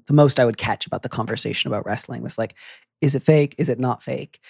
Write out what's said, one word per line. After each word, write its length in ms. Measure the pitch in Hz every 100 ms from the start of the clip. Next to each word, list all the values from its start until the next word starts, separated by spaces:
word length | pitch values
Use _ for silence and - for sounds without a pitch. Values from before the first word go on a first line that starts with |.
| -
the 60 |
most 260 | 147 143 135
I 60 | 120
would 120 | 110
catch 300 | 113 101 -
about 160 | -
the 60 | -
conversation 580 | - 113 110 110 101 -
about 180 | 104 -
wrestling 380 | 120 - 120
was, 160 | 117 -
like, 160 | 113 _ - - _ -
is 120 | 143
it 80 | 139
fake? 300 | - 156 143 -
Is 100 | 127
it 100 | 123
not 240 | 123 120
fake? 380 | - 135 143 _ -